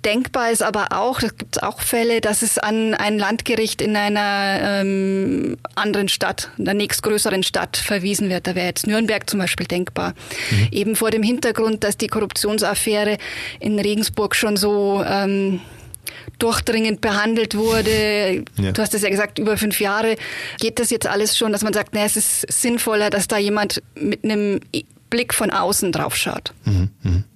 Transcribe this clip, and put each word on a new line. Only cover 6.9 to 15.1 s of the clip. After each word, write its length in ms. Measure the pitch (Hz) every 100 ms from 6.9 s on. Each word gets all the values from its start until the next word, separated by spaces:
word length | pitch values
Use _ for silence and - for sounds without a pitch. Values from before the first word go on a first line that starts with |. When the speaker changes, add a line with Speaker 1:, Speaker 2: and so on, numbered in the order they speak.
| - 220 214 220 196
Speaker 1:
Stadt 340 | 180 - 175 -
verwiesen 540 | - 202 190 202 202
wird. 160 | 180 185
Da 80 |
wäre 120 | 180 180
jetzt 200 | 170 214
Nürnberg 420 | 214 226 208 -
zum 120 | 202
Beispiel 260 | 180 - 175
denkbar. 480 | 175 180 - 180 - - - -
Speaker 2:
Mhm. 180 | 101 110
Speaker 1:
Eben 260 | - 202 214
vor 140 | 220
dem 120 | 226
Hintergrund, 640 | 214 247 240 226 220 214
dass 140 | 208 202
die 80 | 220
Korruptionsaffäre 1120 | 220 208 - 208 214 190 202 226 208 208 208 - - - -
in 200 | 214 208
Regensburg 560 | 202 214 214 - 202 -
schon 200 | 220 208
so, 480 | 208 208 202 196
ähm, 540 | -